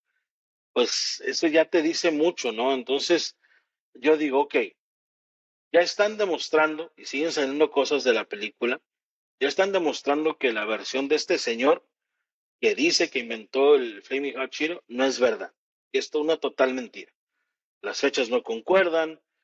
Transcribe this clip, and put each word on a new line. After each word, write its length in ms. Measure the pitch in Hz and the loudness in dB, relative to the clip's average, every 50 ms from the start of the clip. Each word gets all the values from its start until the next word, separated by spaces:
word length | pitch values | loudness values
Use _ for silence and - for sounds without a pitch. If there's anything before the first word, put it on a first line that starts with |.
| _ _ _ _ _ _ _ _ _ _ _ _ _ _ | _ _ _ _ _ _ _ _ _ _ _ _ _ _
pues 480 | - - - - - - - - - - - | 0 0 0 0 0 -4 -4 -6 -6 -8 -8
eso 220 | 196 - - 170 160 | -6 -4 0 0 2
ya 180 | 151 160 160 | 4 4 2
te 160 | - - 170 | 4 2 2
dice 300 | 151 160 165 - - 175 | 2 2 -2 0 0 0
mucho, 400 | 156 147 156 175 175 - - 123 | 0 2 0 0 0 -2 -6 -6
¿no? 220 | 110 110 120 135 135 | -4 -2 0 0 0
Entonces, 640 | 131 117 127 135 139 - - 175 156 - - - _ _ _ _ _ _ _ _ _ _ _ _ | -2 -2 -2 -2 -2 2 2 2 0 0 -4 -10 _ _ _ _ _ _ _ _ _ _ _ _
yo 220 | 127 120 147 156 151 | -2 2 2 4 4
digo, 240 | 156 143 127 139 | 2 0 2 0
ok, 140 | 143 143 - 139 110 - _ _ _ _ _ _ _ _ _ _ _ _ _ _ _ _ _ _ _ _ - | 0 2 0 -2 -2 -2 _ _ _ _ _ _ _ _ _ _ _ _ _ _ _ _ _ _ _ _ 2
ya 80 | 170 | 2
están 360 | 175 170 - - 208 208 220 214 | 2 2 0 0 0 0 0 -2
demostrando, 760 | 208 185 160 123 - - - 156 156 156 156 151 170 165 _ | -2 -2 -2 -4 -4 0 2 2 2 2 0 -4 -10 -14 _
y 100 | _ - | _ -16
siguen 260 | - - 135 156 170 | -10 -6 -4 -2 -2
saliendo 400 | - 151 139 131 139 147 156 151 | -2 -2 -2 -2 2 0 0 2
cosas 320 | - 143 131 - 147 135 123 | 2 0 0 2 0 0 2
de 100 | 127 113 | 2 2
la 120 | 110 104 | 2 0
película, 540 | - - 104 104 107 - - - 120 127 - _ _ _ _ _ _ _ _ _ _ _ - | -4 -8 -10 -10 -10 -8 -4 -4 -4 -4 -4 _ _ _ _ _ _ _ _ _ _ _ -2
ya 80 | 131 143 | -2 -2
están 240 | - - 190 202 | 2 2 0 2
demostrando 680 | 196 185 170 147 127 - - 139 143 151 156 156 151 - | 2 0 0 0 -2 -2 -2 0 0 2 0 -2 -2 0
que 160 | - 127 113 | -2 -2 0
la 100 | 107 104 | 0 -2
versión 420 | 104 110 101 - - - 131 139 139 | -4 -4 -6 -6 -6 -6 -4 -2 0
de 80 | 156 | 0
este 240 | 147 - - 180 151 | -2 0 0 -2 -2
señor 460 | - 123 113 117 127 143 165 - _ _ _ _ _ _ _ _ _ _ _ _ _ _ _ - | -2 -4 -4 0 2 2 2 2 _ _ _ _ _ _ _ _ _ _ _ _ _ _ _ -2
que 140 | 120 110 101 | 0 0 0
dice 340 | 117 143 175 - - 170 151 | 2 0 0 2 0 0 -2
que 100 | - 131 | -4 -8
inventó 540 | 120 113 117 110 107 - - 131 139 147 147 | -8 -8 -10 -12 -12 -6 0 2 6 6 6
el 300 | 135 123 117 104 101 - | 6 4 -2 -8 -12 -12
Flaming 320 | - 135 135 143 139 113 | -8 -6 -4 -4 -6 -6
Hot 160 | 131 131 123 | -6 -8 -8
Cheeto 320 | - - 147 160 175 180 _ - | -6 -6 -6 -6 -6 -8 _ -10
no 180 | 120 123 135 | -4 -2 0
es 140 | 135 127 117 | 0 2 2
verdad, 320 | 127 120 110 95 95 - _ _ _ _ _ _ _ _ | 2 2 2 0 -6 -14 _ _ _ _ _ _ _ _
que 60 | - 135 | -4 -4
es 160 | - - - | -4 -2 -4
una 240 | 151 151 156 160 151 | -2 0 0 -2 0
total 380 | - 135 - - 160 131 262 | -2 -6 0 0 0 0 0
mentira. 360 | - - 107 - - - _ _ _ _ _ _ _ _ _ _ _ _ _ _ _ | -4 -8 -10 -14 -18 -20 _ _ _ _ _ _ _ _ _ _ _ _ _ _ _
Las 180 | - 104 98 - | -10 -8 -6 -2
fechas 300 | - 139 139 143 127 113 | -2 -2 0 0 -2 0
no 140 | 120 120 - | -2 -4 -2
concuerdan, 760 | - 113 113 - - 185 190 185 175 160 165 160 160 160 - _ _ _ _ | -4 -8 -6 -2 2 4 4 4 4 2 0 -2 -2 -6 -14 _ _ _ _